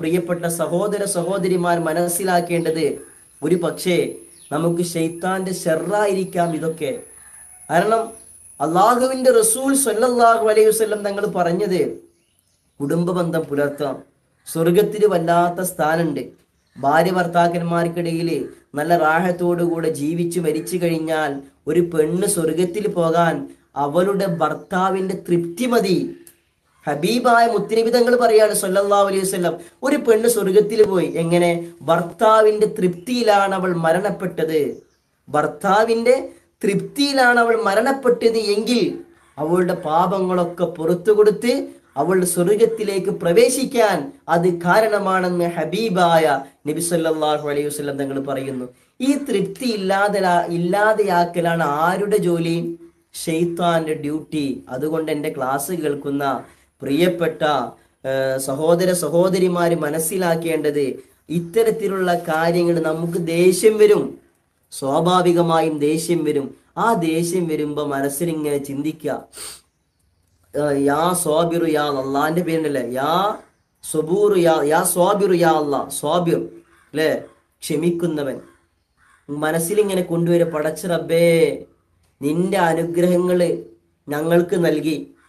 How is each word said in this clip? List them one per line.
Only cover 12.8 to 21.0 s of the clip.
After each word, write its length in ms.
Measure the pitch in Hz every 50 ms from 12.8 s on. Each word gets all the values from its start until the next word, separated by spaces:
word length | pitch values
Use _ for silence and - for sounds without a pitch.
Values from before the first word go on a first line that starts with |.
കുടുംബ 300 | 143 139 165 170 175 175
ബന്ധം 300 | 175 180 170 165 147 -
പുലർത്താം. 640 | - - 143 139 143 139 139 - 147 135 - - - _ _ _ _ _ _ _ _ -
സ്വർഗത്തിൽ 540 | - 165 165 175 175 - - 170 - 214 208
വല്ലാത്ത 540 | 208 185 170 165 170 170 175 175 175 170 185
സ്ഥാനമുണ്ട്. 600 | 180 175 - - 151 151 165 170 165 156 139 127 120 - - _ _ _ _ _ _ _ _ 123
ഭാര്യ 320 | 131 139 151 165 175 190
ഭർത്താക്കന്മാർക്കിടയിൽ 1400 | 185 180 175 170 170 175 170 170 175 175 170 170 170 170 170 170 170 175 170 170 165 165 170 170 151 139 - - - - _ _ -
നല്ല 240 | 143 151 165 175 170
റാഹത്തോടുകൂടെ 920 | 156 156 160 170 185 180 175 175 175 175 175 170 175 165 165 165 160 156
ജീവിച്ചു 520 | 143 139 143 156 170 170 170 170 170 180
മരിച്ചു 360 | 160 151 147 156 - - 180
കഴിഞ്ഞാൽ 680 | 175 175 170 165 160